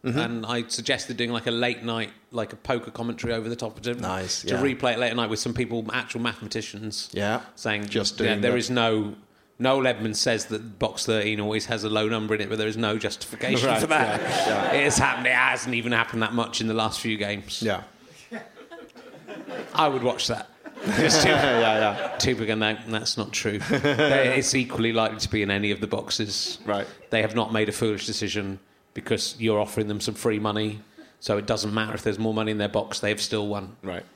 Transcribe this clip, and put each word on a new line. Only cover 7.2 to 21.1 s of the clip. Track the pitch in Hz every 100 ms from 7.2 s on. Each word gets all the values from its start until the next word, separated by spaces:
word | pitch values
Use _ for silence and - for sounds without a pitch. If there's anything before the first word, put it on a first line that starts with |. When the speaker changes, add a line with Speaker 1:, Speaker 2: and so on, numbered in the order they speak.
| 101 120 -
Speaker 2:
saying, | - 113 104 104
Speaker 1:
Just | 110 101 -
Speaker 2:
"Yeah, | 117
Speaker 1:
doing | 104
Speaker 2:
there | 120
Speaker 1:
the | 123
Speaker 2:
is | 110
no, | 123 113 110 104 104 - _ _ -
Noel | 127 135 127
Edmonds | 117 110 104
says | - 113 -
that | 107 113 98
box | 110 - -
thirteen | 110 104 107
always | 104 110 -
has | 113
a | 107
low | 107 110
number | 113 107
in | 107
it, | 95
but | 107
there | 107
is | 110
no | 110 107
justification | 101 - - 117 127 131 131
Speaker 1:
Right, | 110
Speaker 2:
for | 156
that. | 151 117 104
Speaker 1:
yeah, | - - -
yeah. | 107 98
Speaker 2:
It | 139
has | 143 131
happened, | 135 123 123
it |
hasn't | 123 131 127 127 117
even | 117
happened | 117 117 117
that | 110
much | 117 110 -
in | 110
the |
last | 110 110 -
few | 113 107
games." | 101 104 - -
Speaker 1:
Yeah. | 110 92 - - - - - 233 - - - 330 - - - - - - - - -
Speaker 2:
I | - 151
would | 131
watch | 120 - -
that. | 113 - - - - - -
Just | 160